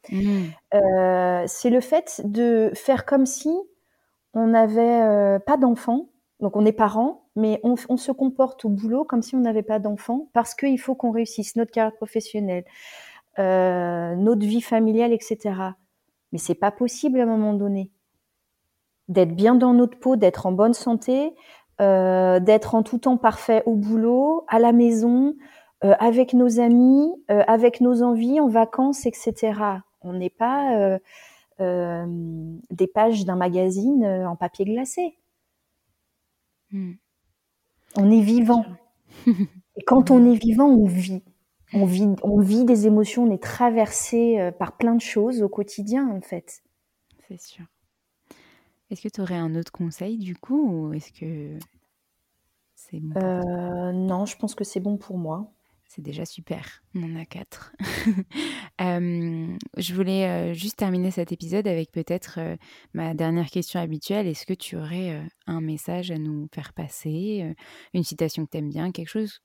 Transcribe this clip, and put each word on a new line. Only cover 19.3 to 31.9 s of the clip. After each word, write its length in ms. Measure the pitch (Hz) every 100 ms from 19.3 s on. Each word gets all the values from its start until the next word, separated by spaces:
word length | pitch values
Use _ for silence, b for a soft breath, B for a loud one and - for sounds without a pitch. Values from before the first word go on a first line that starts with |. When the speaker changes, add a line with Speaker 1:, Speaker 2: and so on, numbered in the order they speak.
| 170
Speaker 2:
bien 200 | 214 247
dans 180 | 247
notre 260 | 240 240 -
peau, 160 | 254 254
d'être 300 | 190 180 185
en 60 |
bonne 220 | 185 220
santé, 600 | 233 254 226 - 262 302 311 b b b -
euh, 580 | 196 190 185 185 185 185
d'être 360 | 180 214 - 226
en 80 |
tout 160 | 214 240
temps 180 | 262 247
parfait 460 | 233 - - 220 233
au 100 | 220
boulot, 680 | 208 220 226 247 285 330 -
à 120 | 226
la 120 | 233
maison, 640 | 240 240 226 233 247 277 294 B B B -
euh, 100 | 196 196
avec 340 | 233 233 254
nos 260 | 247 247 226
amis, 520 | 240 240 254 269 302 359 -
euh, 120 | 208 202
avec 340 | 226 240 240
nos 200 | 247 240
envies, 360 | 247 233 233 294
en 80 | 277
vacances, 580 | 226 226 - 269 277 247
et 60 |
cetera. 720 | 226 - 214 220 208 208 190 - _
On 120 | 180
n'est 160 | 185 180
pas, 480 | - 233 277 277 226
euh, 220 | 196 190 - b b b b -
euh, 460 | 185 180 175